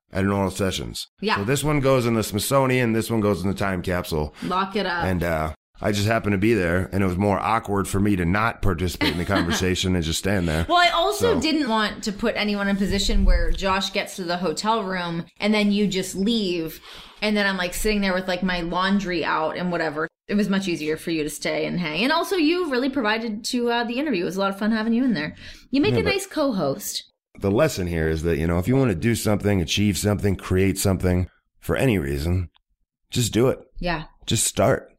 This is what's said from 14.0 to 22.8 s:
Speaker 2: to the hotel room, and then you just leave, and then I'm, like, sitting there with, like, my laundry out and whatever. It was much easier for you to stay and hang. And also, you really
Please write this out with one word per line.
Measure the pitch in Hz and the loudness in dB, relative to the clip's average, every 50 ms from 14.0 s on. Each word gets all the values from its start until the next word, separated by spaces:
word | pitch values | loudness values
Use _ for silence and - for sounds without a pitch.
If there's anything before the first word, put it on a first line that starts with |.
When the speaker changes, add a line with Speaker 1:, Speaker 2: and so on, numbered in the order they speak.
| 185 - - | -4 -4 -6
Speaker 2:
to | - 185 | -6 -4
the | 170 175 | -4 -2
hotel | 175 190 170 156 - - 214 226 226 202 | -2 -2 -2 -2 0 0 0 0 0 0
room, | 185 185 185 175 170 165 170 170 - - - | -2 -4 -4 -4 -4 -4 -6 -6 -8 -8 -2
and | - 208 | 0 2
then | 214 214 208 202 | 2 4 4 4
you | 202 202 208 190 | 4 2 2 2
just | 185 185 180 - - | 0 0 -2 -4 -2
leave, | 180 196 220 233 226 208 180 175 175 160 160 - - - - - - - - - - | -2 0 0 2 0 0 -2 -2 -4 -4 -6 -8 -12 -18 -20 -20 -20 -20 -20 -10 -4
and | 208 214 208 | -2 0 2
then | 208 202 | 2 2
I'm, | 196 190 | 2 0
like, | 185 180 180 - | 0 -2 -4 -4
sitting | - - 214 214 208 | -2 0 0 0 2
there | 202 190 180 | 2 0 0
with, | 185 190 190 | 0 0 -2
like, | 180 180 196 | -2 0 0
my | 185 180 175 | 0 0 -2
laundry | 170 170 170 180 185 196 202 202 202 180 180 165 - | -2 -2 -2 0 2 2 2 0 0 0 -2 -2 -2
out | - 160 156 156 156 - | 0 0 0 -2 -2 -2
and | - 180 180 | -2 -2 -2
whatever. | 175 165 165 156 143 151 160 165 - _ _ - | -2 -2 -2 -2 -2 -4 -4 -6 -8 _ _ -2
It | 202 | 0
was | 208 208 175 | 0 2 2
much | 196 190 190 185 | 0 0 0 -2
easier | 170 143 151 151 156 | -2 -2 -2 -2 -4
for | 156 - 175 | -4 -4 -4
you | 165 160 147 | -2 -2 -2
to | 151 | -4
stay | - - - 165 156 151 156 | -4 -6 -4 -4 -2 -2 -2
and | 151 156 170 | -2 -2 -2
hang. | 175 151 151 - 233 | -4 -2 -2 0 0
And | 269 | 2
also, | 320 339 349 339 392 | 2 0 0 0 0
you | 359 302 294 349 359 359 302 | 2 2 2 2 2 0 0
really | 262 240 | 0 0